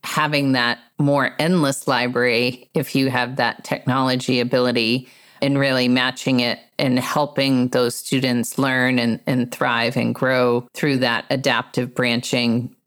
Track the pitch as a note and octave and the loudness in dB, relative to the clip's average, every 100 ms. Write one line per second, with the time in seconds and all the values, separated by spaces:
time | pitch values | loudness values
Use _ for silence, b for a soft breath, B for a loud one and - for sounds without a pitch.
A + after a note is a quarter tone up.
0 | - - D3+ D3 C#3 C3 A#2+ A#2+ - - | -4 -2 0 0 2 2 2 -2 -8 0
1 | C#3+ C#3+ C3 - D#3 F3+ C#3+ C3+ - B2 | 2 2 0 0 0 2 2 0 -2 0
2 | B2 B2 B2 A#2 B2 B2 - D#3+ - C#3 | 0 0 0 2 0 -4 -6 -6 -2 0
3 | C3+ B2 B2 C#3 A#2 - - - - B2+ | 0 0 -2 -2 -2 -4 -6 -4 0 0
4 | C3 B2+ - B2+ A#2+ B2+ B2 A#2+ A2 B2 | 0 0 0 0 2 2 2 2 0 -2
5 | B2+ B B B C#3 C#3 C#3 C3 B2 B2+ | -4 B B B 0 2 2 2 2 2
6 | B2+ C3 C#3+ B2+ A#2+ - - - C3+ B2 | 0 -2 0 0 0 -4 -8 -4 0 0
7 | B2+ D3+ C#3+ - C3+ C3 B2 B2+ A#2+ - | 0 -2 -2 0 0 2 2 2 0 -2
8 | - C3 B2+ A#2+ A2+ - C3+ B2+ B2+ B2+ | -4 -2 0 -2 -2 -2 0 2 2 2
9 | A#2 A2 - B2+ A#2+ - C3 A#2 A#2 - | 0 -2 -2 -2 -2 -2 -2 0 0 0
10 | A#2 A2+ C3 B2+ B2 A#2+ B2 - D3+ C3+ | -2 -2 0 2 2 0 -4 -4 -2 0
11 | B2 A#2 - C3+ C3 A#2 - - B2 - | 0 -2 -2 -2 0 0 -2 -4 -4 -2
12 | B2 A#2 - B2+ A#2+ A#2 B2 - | 0 -2 -2 0 0 0 -4 -14